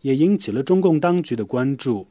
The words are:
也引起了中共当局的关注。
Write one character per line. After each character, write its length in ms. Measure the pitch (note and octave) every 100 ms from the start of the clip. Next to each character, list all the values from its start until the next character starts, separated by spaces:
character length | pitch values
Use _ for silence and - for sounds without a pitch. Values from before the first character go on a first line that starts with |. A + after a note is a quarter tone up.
也 160 | C3+ C3+
引 200 | E3 G3+
起 140 | -
了 140 | A2
中 160 | C3+ F#3
共 180 | F#3 D#3
当 240 | F3 F3+
局 140 | D#3 A2+
的 80 |
关 320 | G#2 B2 C3 C3+
注。 280 | C3+ G#2+ F#2